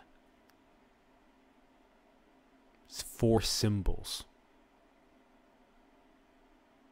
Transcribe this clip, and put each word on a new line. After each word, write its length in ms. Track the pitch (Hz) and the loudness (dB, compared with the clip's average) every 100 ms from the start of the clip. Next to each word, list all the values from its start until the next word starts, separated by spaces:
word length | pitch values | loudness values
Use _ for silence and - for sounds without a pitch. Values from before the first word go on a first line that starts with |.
| - - - - - - - - - _ - - - - - - - - - - - - - - - - - - - | -14 -20 -20 -20 -20 -20 -20 -20 -20 _ -20 -20 -20 -20 -20 -20 -20 -20 -20 -20 -20 -20 -20 -20 -20 -20 -20 -20 -18
It's 140 | - | -14
four 380 | - - 117 113 | -12 0 4 4
symbols. 840 | - - 110 104 90 - - - - - - - - - - - - - - - - - - - - - - - - - - - _ - - | 2 0 0 0 0 -2 -4 -10 -12 -20 -20 -20 -20 -20 -20 -20 -20 -20 -20 -20 -20 -20 -20 -20 -20 -20 -20 -20 -20 -20 -20 -20 _ -20 -20